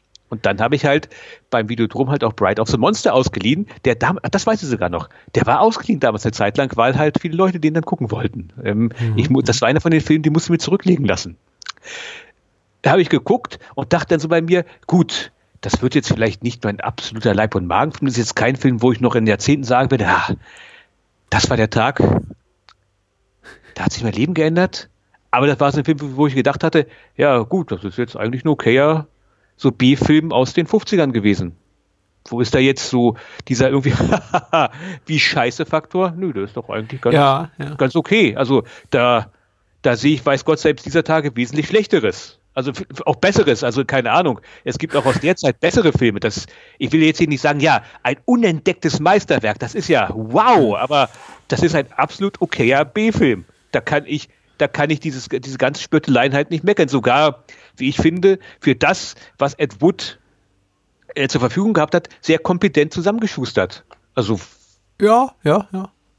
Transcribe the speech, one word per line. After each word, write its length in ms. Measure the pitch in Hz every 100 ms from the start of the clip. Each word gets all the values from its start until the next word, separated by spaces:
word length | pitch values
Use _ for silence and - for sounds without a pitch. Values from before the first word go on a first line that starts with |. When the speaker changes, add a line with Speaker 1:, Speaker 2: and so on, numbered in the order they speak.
| _ _ _
Speaker 1:
Und 160 | 110 101
dann 160 | 95
habe 140 | 113 139
ich 80 | 147
halt 240 | 147 - - - - _
beim 180 | 120 107
Videodrom 420 | 117 110 - 135
halt 140 | 147
auch 80 | 117
Bride 300 | - 95 101
of 80 | 107
the 80 | 127
Monster 360 | 143 220 202
ausgeliehen, 540 | 127 127 - 101 156 208 -
der 120 | 127 117
dam-, 220 | 127 190 -
das 160 | 196 -
weiß 160 | 220
ich 60 | 151
sogar 180 | 113 87
noch, 200 | 85 - - - -
der 100 | -
war 140 | 139
ausgeliehen 400 | 220 220 - 175
damals 260 | 123 104 117
eine 60 |
Zeit 260 | - 104 104
lang, 140 | 135 -
weil 200 | 120 131
halt 220 | 151 -
viele 160 | 165 165
Leute 240 | 190 180
den 140 | 151
dann 100 | 160
gucken 260 | - 175 110
wollten. 360 | - 127 107 87 -
Ähm, 200 | - 104 113 113
Speaker 2:
Mhm. 180 | 117 107
Speaker 1:
ich 120 | 147
mu-, 120 | 131
das 180 | 135 113
war 60 | 117
einer 140 | 151
von 100 | 170
den 80 | 160
Filmen, 220 | - 156
die 60 | 156
musste 180 | 156 -
ich 40 |
mir 60 | 170
zurücklegen 460 | - 196 185 170 110
lassen. 300 | 92 87 87 _ _ - - - - - - - _ _ _ _ _
Da 100 | 131
habe 100 | 175
ich 80 | 175
geguckt 500 | 143 - 233 - - - -
und 160 | 135
dachte 140 | 170 -
dann 60 | 165
so 80 | 156
bei 120 | 170
mir, 240 | 165 180 170 - -
gut, 440 | 180 - - - _ _ _
das 220 | 107 -
wird 100 | 127 143
jetzt 120 | -
vielleicht 360 | 107 110 101
nicht 200 | 120 123
mein 160 | 107 101
absoluter 560 | - - - 110 113 98
Leib- 180 | 110
und 140 | 95 90
Magenfilm, 400 | 90 151 - 139
das 60 |
ist 40 | 117 110
jetzt 60 | -
kein 180 | 113 135
Film, 260 | 135 120
wo 100 | 127
ich 80 | 113
noch 120 | 123 120
in 120 | 110
Jahrzehnten 360 | 101 - 143 123
sagen 260 | 127 131
werde, 160 | 135 98
„Ah, 220 | - - - - - - - _ _ _ _ _
das 200 | - -
war 60 | 120
der 120 | 107
Tag, 320 | 113 120 - 98 - - - _ _ _ _ _ _ _ _ _ _ - - _ -
da 80 | -
hat 60 |
sich 120 | -
mein 100 | 117
Leben 200 | - 123
geändert.“ 560 | 160 156 170 185 - - _ _ _ _
Aber 160 | 123 139
das 140 | 135
war 120 | 143
so 60 | 139
ein 60 | 139
Film, 140 | 151 147 131
wo 100 | 147
ich 80 | 131
gedacht 280 | 123 139
hatte, 240 | 165 160 143 - _ -
„Ja 220 | 143 123
gut, 320 | 113 185 160
das 120 | 95
ist 140 | 98 104
jetzt 200 | 120 -
eigentlich 260 | 110 127
ein 40 | 156
okayer, 560 | 143 - 127 147 160 151 _ _ _ _ _
so 160 | 135
B-Film 600 | 120 127 135 - 156 156
aus 220 | 123 131
den 120 | - 160
fünfzigern 480 | 220 - 196 143
gewesen.“ 420 | 113 104 95 90 - _ _ _ _ _ _ -
Wo 140 | 117
ist 140 | 120 139
da 40 |
jetzt 300 | 135 131 -
so 260 | 127 120 110 - - -
dieser 220 | 123 131
irgendwie, 240 | 139 135
<laughs> 1120 | - 165 220 - - - 165 127 143 180 165 -
wie 140 | 156
scheiße 480 | - 147 123 123 160
Faktor? 460 | 156 - 185 185 165
Nö, 160 | 185
das 160 | 107 101
ist 80 | 127
doch 120 | -
eigentlich 300 | 104 110 131
ganz, 120 | 120
Speaker 2:
Ja, 380 | 143 139 135 160 -
ja. 160 | 139 147
Speaker 1:
ganz 200 | 131 165
okay. 400 | - 220 156 113
Also 280 | 127 135 - - -
da, 420 | 135 123 117 120 _ _ _ _ _
da 120 | 135 117
sehe 200 | 143 151
ich, 100 | -
weiß 200 | 135 -
Gott, 120 | 151
selbst 260 | 156 151 147
dieser 160 | 165
Tage 320 | 156 160 143 117
wesentlich 320 | 120 147 147
Schlechteres. 720 | 214 208 185 107 - - - _
Also 180 | - 131
f-, 100 | - 185
f-, 100 | 131 -
auch 100 | 147
Besseres, 480 | 185 202 156 110
also 220 | 123 117 131
keine 260 | 135 117
Ahnung. 300 | 151 170 110 - - -
Es 120 | 120
gibt 160 | - 147
auch 80 | 135
aus 120 | 127
der 160 | 151 185
Zeit 240 | 143 -
bessere 320 | 170 240 175
Filme. 260 | - 120 101
Das, 280 | 110 - - - - -
ich 120 | 139
will 100 | 160
jetzt 160 | 156 151
hier 100 | 160
nicht 100 | 139
sagen, 200 | 151 147
ja, 200 | 151 120 - -
ein 140 | 123 135 -
unentdecktes 720 | 247 220 160 - 170 160 -
Meisterwerk, 580 | 160 202 - 135 107 104
das 160 | 113
ist 140 | 214 -
ja 220 | 143 95
wow, 640 | 107 110 143 233 214 120 101
aber 340 | 131 147 123 - - - -
das 160 | 120
ist 100 | 165 151
ein 160 | 120
absolut 480 | - 147 - 196 -
okayer 420 | 175 - 120 139
B-Film. 600 | 151 214 220 - 147 98 - _ _
Da 80 | 131
kann 240 | - 147 143
ich, 220 | 147 - _ _ -
da 100 | 147
kann 220 | - 147
ich 100 | 151
dieses, 300 | 160 131 -
diese 280 | 127 131 131
ganzen 240 | 131 147
Spötteleien 520 | - 156 151 123 135
halt 180 | 143 151
nicht 140 | 165 180
meckern. 240 | 202 147
Sogar, 560 | 135 123 131 151 - _ - - -
wie 100 | 139
ich 60 | -
finde, 400 | 160 175 190 190 - -
für 160 | 147 120
das, 400 | 147 190 - - - -
was 140 | 139
Ed 280 | - 147 101
Wood, 380 | 165 185 - - _ _ _ _ _ _ _ _ - -
äh, 140 | 135
zur 100 | 135
Verfügung 340 | - 180 208
gehabt 220 | 202 151 175
hat, 140 | - -
sehr 180 | - 160
kompetent 520 | - 180 202 147 151
zusammengeschustert. 920 | - 175 226 220 - 120 - 92 - _ - _
Also 260 | - 104 104 - _ _ _ _ -
Speaker 2:
Ja, 320 | 208 233 262 -
ja, 260 | 151 175 196
ja, 180 | 185 190 _ _